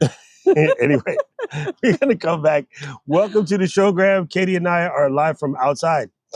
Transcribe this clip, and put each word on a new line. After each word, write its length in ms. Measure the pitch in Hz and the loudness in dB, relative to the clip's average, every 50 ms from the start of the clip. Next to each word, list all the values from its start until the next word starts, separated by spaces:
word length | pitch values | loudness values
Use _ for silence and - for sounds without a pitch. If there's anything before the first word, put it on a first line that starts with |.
<laughs> 80 | - 131 - - - _ _ _ - 359 392 - 151 - 539 - | -2 -2 -2 -4 -20 _ _ _ 0 2 4 4 4 2 2 2
Anyway, 340 | - - 285 254 - - - - - _ _ - 480 - - | 2 2 2 2 0 -2 -4 -4 -4 _ _ -12 -12 -10 -8
<laughs> 300 | 151 151 392 311 _ - | -8 -8 -8 -6 _ 0
we're 140 | 254 196 | 0 2
gonna 180 | - - 277 226 | 2 2 0 0
come 240 | 160 - 160 170 160 | 0 -2 -2 -2 0
back. 240 | 147 156 151 147 131 - - - 143 143 135 - _ | 0 2 0 0 -2 -6 -12 -16 -16 -14 -14 -12 _
Welcome 400 | - 147 175 208 208 202 214 208 | 0 0 2 2 2 0 0 0
to 140 | 151 196 202 | 0 0 0
the 80 | 185 | 0
show, 240 | 165 - 190 196 208 | 0 0 0 0 2
Graham. 340 | 185 175 190 196 196 190 175 | 2 2 2 2 2 0 -2
Katie 300 | - - 180 190 185 185 | -4 -4 -2 -2 0 -2
and 120 | 180 170 | -2 0
I 200 | 175 175 175 170 | 0 0 0 -2
are 200 | 175 139 139 147 139 | -2 -2 0 0 0
live 260 | 135 143 151 160 151 | 0 0 0 -2 -2
from 180 | - 151 139 143 | -4 -4 -6 -4
outside. 520 | 135 127 143 143 117 - 165 160 147 117 92 _ _ _ _ - | -2 -2 -2 -2 0 -2 -2 0 -2 -4 -6 _ _ _ _ -20